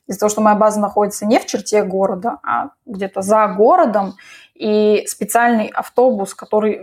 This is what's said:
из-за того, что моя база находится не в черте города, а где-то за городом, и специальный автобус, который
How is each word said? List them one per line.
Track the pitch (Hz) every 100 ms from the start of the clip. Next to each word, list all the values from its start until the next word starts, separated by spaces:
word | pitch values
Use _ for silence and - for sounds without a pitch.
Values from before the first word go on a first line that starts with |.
| -
из-за | 190
того, | 208
что | 208
моя | 214
база | 208 214 208
находится | 202 208 202 -
не | 208 311
в | -
черте | 208 - 208
города, | 190 190 196 180 233 294 -
а | - 285 _
где-то | - 190 196 196
за | 190 214 208
городом, | 190 233 359 277 202 190 - - - _
и | - 214 214 208 208 -
специальный | - 208 233 240 220 214
автобус, | - - - 254 208 190
который | - - 214 214 -